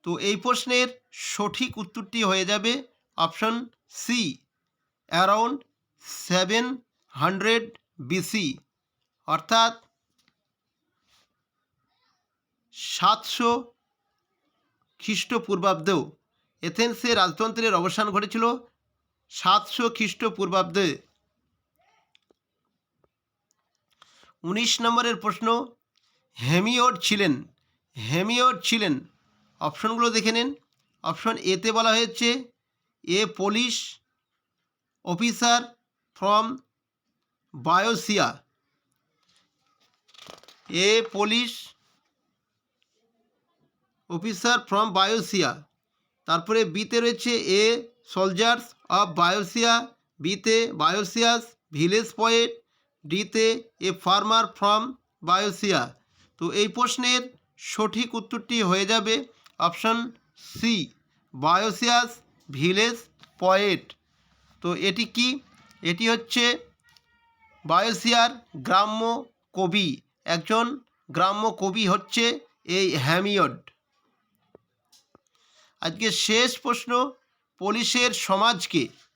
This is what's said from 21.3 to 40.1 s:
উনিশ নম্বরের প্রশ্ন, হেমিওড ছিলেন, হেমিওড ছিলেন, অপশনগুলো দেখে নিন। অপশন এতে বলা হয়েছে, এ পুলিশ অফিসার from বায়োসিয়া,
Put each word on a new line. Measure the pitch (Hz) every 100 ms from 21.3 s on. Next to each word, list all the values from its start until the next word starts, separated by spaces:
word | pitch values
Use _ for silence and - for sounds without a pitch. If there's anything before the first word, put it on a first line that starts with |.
| _ _ _ _ _ _ _ _ _ _ _ _ _ _ _ _ _ _ _ _ _ _ _ _ _ _ _ _ _ _ _
উনিশ | 170 208 240 -
নম্বরের | 233 233 240 220
প্রশ্ন, | 208 - 226 233 254 _ _ _ _ _ _ -
হেমিওড | 120 170 214 247 247 185 -
ছিলেন, | 208 190 131 - _ _ _ _ -
হেমিওড | 107 160 202 240 254 196 -
ছিলেন, | 226 202 135 - _ _ _ _ _
অপশনগুলো | 156 - 220 233 240 220
দেখে | 208 226
নিন। | 247 277 _ _ _ _
অপশন | - 170 226 226 -
এতে | 190 226 226
বলা | 226 220
হয়েছে, | 233 226 233 262 254 _ _ _ _ _ - 185
এ | 214 214
পুলিশ | 196 214 240 - - - _ _ _ _ _ _ _ _ _ _
অফিসার | - 170 233 202 240 240 240 _ _ _ _ -
from | 196 208 220 262 _ _ _ _ _ _ _ _ _
বায়োসিয়া, | 143 123 175 214 226 - 202 131 - _ _ _ _ _ _ _ _ _ _ _ _ _ _ _ _ _